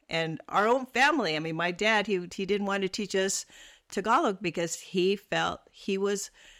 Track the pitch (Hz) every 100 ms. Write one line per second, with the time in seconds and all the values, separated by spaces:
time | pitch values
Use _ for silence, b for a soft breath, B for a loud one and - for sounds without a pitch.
0 | - 165 165 160 - 175 220 262 254 233
1 | 285 302 170 156 160 160 175 175 214 220
2 | 208 185 175 - 185 202 202 196 190 -
3 | 196 190 190 - - B B B B 208
4 | 208 269 277 190 175 180 170 - - 190
5 | 185 202 - 165 170 - _ - - 190
6 | 202 202 - B B